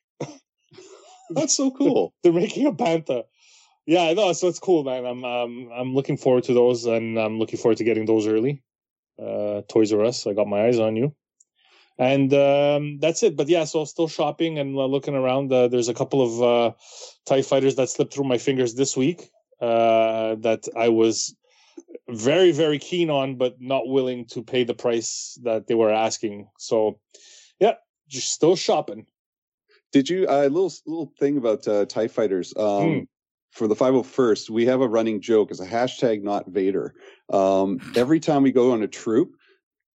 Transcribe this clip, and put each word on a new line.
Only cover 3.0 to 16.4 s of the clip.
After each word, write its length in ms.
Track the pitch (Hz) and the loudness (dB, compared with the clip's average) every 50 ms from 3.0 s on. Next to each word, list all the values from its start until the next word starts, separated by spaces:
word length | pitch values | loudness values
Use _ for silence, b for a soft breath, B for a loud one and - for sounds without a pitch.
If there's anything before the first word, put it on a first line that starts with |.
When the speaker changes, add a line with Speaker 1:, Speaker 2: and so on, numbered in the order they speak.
| 156 - 135 120 113 _ b b b b b b b b b b b | -2 -2 -4 -4 -6 _ b b b b b b b b b b b
Speaker 1:
Yeah, 280 | - 160 180 175 165 160 | 2 2 2 4 2 2
no, 200 | 196 214 185 170 | 2 2 0 0
so 140 | - - 180 | 0 -2 -2
it's 120 | 165 - | -2 -2
cool, 240 | - - 180 160 143 | 0 2 2 2 2
man. 220 | 135 127 127 123 | 0 -4 -6 -6
I'm, 180 | 123 123 123 127 | -6 -8 -8 -8
um, 440 | 123 120 123 120 120 120 120 131 120 117 | -6 -4 -4 -4 -6 -8 -12 -14 -14 -10
I'm 200 | 120 127 131 127 | -8 -6 -4 -2
looking 220 | 139 135 - 151 120 | -2 -2 -2 -4 -2
forward 260 | - 139 127 127 123 | 2 2 2 2 2
to 100 | - 127 | 2 2
those, 320 | 123 120 123 123 117 117 | 4 4 4 2 0 -2
and 320 | 120 113 113 113 113 113 113 | -2 -2 -2 -2 -4 -4 -2
I'm 220 | 110 107 110 110 | -2 -2 -2 -4
looking 180 | 110 110 - 113 | -4 -4 -4 -2
forward 200 | - 123 113 110 | 0 0 0 2
to 40 | 113 | 0
getting 220 | 110 113 110 110 | 0 0 0 0
those 220 | 110 113 110 104 107 | 0 0 2 2 2
early. 340 | 110 110 113 135 147 139 _ _ _ _ _ _ _ _ _ _ _ - | 0 0 0 -2 -4 -6 _ _ _ _ _ _ _ _ _ _ _ -14
Uh, 420 | 110 110 107 104 104 104 104 104 104 - | -10 -8 -6 -6 -4 -4 -6 -6 -6 -2
Toys 240 | - 113 110 101 | 2 2 2 2
R 120 | 107 104 104 | 2 2 2
Us, 220 | 117 123 - - 113 | 0 0 -2 -6 -4
I 60 | 101 | -2
got 140 | 101 104 101 | -2 -2 0
my 180 | 101 101 107 | 0 0 2
eyes 120 | 120 123 117 | 2 2 2
on 160 | 110 110 110 | 0 0 0
you. 200 | 110 123 151 147 _ _ _ _ _ _ _ _ b b b b b b b b - | -2 -2 -4 -4 _ _ _ _ _ _ _ _ b b b b b b b b -2
And, 340 | 127 127 139 139 139 131 139 | 0 2 2 2 2 4 4
um, 640 | 143 139 139 139 143 143 143 147 147 147 147 147 143 | 4 4 4 4 4 2 2 2 0 -2 -4 -6 -4
that's 240 | 139 160 165 - - | -2 -2 -2 0 0
it. 120 | 208 160 | 0 0
But 140 | 143 147 135 | 0 0 0
yeah, 140 | 175 170 160 | 2 0 0
so 200 | 147 - 165 156 | -2 -4 -4 -4
still 220 | - - - 165 156 | -4 -4 -4 -4 -4
shopping 520 | - - 156 147 151 - 165 165 160 151 | -2 -2 -4 -4 -2 -2 -4 -4 -2 -4
and, 160 | 139 135 135 | -6 -4 -2
uh, 100 | 135 135 | -2 -2
looking 300 | 131 135 139 135 - 143 | 0 -2 -2 -4 -2 -4
around. 360 | 135 131 127 127 135 139 135 | -2 0 0 0 0 0 0
Uh, 160 | 131 127 123 123 | 2 2 4 4
there's 220 | 123 123 120 117 | 2 0 0 0
a 40 | 117 | -2
couple 260 | - 135 - - 139 | -4 -4 -2 0 0
of, 200 | 127 117 113 117 | 0 0 0 0